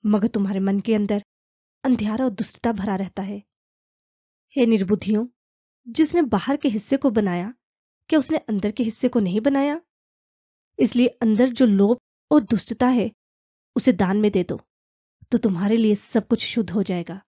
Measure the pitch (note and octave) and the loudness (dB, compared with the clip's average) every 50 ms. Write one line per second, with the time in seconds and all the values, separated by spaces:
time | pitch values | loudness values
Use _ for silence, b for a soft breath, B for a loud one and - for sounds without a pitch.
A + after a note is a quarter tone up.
0 | - G#3+ G#3 G#3 G3 A#3+ - G#3+ G3 F#3+ G3+ F#3+ F#3+ G3 G3 G3+ F#3+ A#3 A3 G#3+ | 2 2 2 2 2 0 0 -2 -2 -2 -2 -2 0 0 0 -2 0 0 0 0
1 | G#3 G3+ G#3+ G#3 G3+ _ _ _ _ _ _ _ _ _ _ _ _ C4+ B3+ G#3+ | 0 0 -2 -4 -4 _ _ _ _ _ _ _ _ _ _ _ _ 0 0 0
2 | G#3 G#3 A3 A3+ C4 B3+ G3 - - - - - - A#3 A#3 G3 F#3 A3 G3 F#3 | 0 -4 -2 -2 -2 -4 -2 -4 -8 -10 -10 -6 -4 -4 -2 -2 -4 -4 -4 -4
3 | G3 F3 _ - G3+ F#3+ G#3 G3+ - _ _ _ _ _ _ _ _ _ _ _ | -6 -6 _ -8 -8 -8 -10 -12 -14 _ _ _ _ _ _ _ _ _ _ _
4 | _ _ _ _ _ _ _ _ _ _ _ C#4+ A#3+ A3+ A3+ G#3 F#3+ F3+ G#3+ G#3 | _ _ _ _ _ _ _ _ _ _ _ 0 2 4 4 2 2 0 0 -2
5 | - G3 G#3+ G#3 A#3+ B3 _ _ _ _ _ _ _ _ _ _ _ B3 A3+ - | 0 -2 -2 -2 -2 -6 _ _ _ _ _ _ _ _ _ _ _ -10 0 0
6 | D#4+ D4 - F4 D#4+ A#3+ A3 F#3+ - - C#4 D4 - C#4 G#3 G#3+ G#3 - C4+ C#4 | 0 2 2 0 0 2 0 -2 0 -2 -4 -2 -2 -2 -4 -4 -4 -2 -4 0
7 | - C#4 G#3 A3 G#3 F#3+ F3 F3 F3 G#3+ B3+ _ _ _ _ _ _ _ _ _ | 0 0 0 0 -2 0 -2 -4 -6 -8 -12 _ _ _ _ _ _ _ _ _
8 | _ _ - D#4 C4 - D#4 D#4 - - G#3+ G3 F3 G#3 G#3 - B3 A3 G#3+ - | _ _ 0 0 0 0 -4 -4 -4 -4 -4 -2 -2 -4 -2 -2 -4 -4 -4 -2
9 | - B3 B3 A#3+ G#3 F3+ F3+ G#3 A3 C#4 C#4 C4+ C#4 C#4+ D4 E4 _ _ _ _ | -4 0 0 0 0 0 -2 0 0 0 0 2 0 -2 -2 -6 _ _ _ _
10 | _ _ _ _ _ _ _ _ _ _ _ _ _ _ _ - C4+ G#3+ - A#3+ | _ _ _ _ _ _ _ _ _ _ _ _ _ _ _ -2 -2 0 2 2
11 | B3 - - _ B3 A3 G#3+ G3+ B3 C4 A#3+ - C4+ A3+ G3+ G3 G3 G3+ A#3+ B3 | 2 2 2 _ 0 0 4 4 2 2 4 2 2 4 4 4 4 4 2 0
12 | _ _ _ _ _ _ D4+ D4+ G#3+ - A#3+ G3 - - A3+ - B3+ B3+ C4 A#3+ | _ _ _ _ _ _ 2 2 2 2 -2 -2 -2 -6 -4 0 2 2 2 2
13 | F#3+ A3 - _ _ _ _ _ _ _ _ _ _ _ _ A#3+ - C4+ B3 F3 | 0 -2 -6 _ _ _ _ _ _ _ _ _ _ _ _ 0 2 2 2 2
14 | G3+ F3+ G3 G#3 G#3+ G#3 G3+ F#3 F3 - E3 B2+ _ _ _ _ _ _ _ _ | 0 0 2 2 0 2 2 0 -2 -2 -6 -10 _ _ _ _ _ _ _ _
15 | _ _ _ _ - _ B3 A#3+ - G#3+ F#3 E3 F#3+ G3+ A3+ A#3 A3+ G#3+ G#3 G3+ | _ _ _ _ -8 _ -2 0 0 0 0 0 0 0 2 2 4 2 2 0
16 | - - - A3+ G#3 _ A#3+ A3+ - - - A#3+ G#3 E3+ E3+ A3 F#3+ - F#3 F3 | -2 -2 -2 -2 0 _ -2 -2 -2 -4 -4 -4 -4 -2 -2 -4 -2 -2 -4 -6
17 | E3+ - F3 G3 _ | -6 -8 -12 -16 _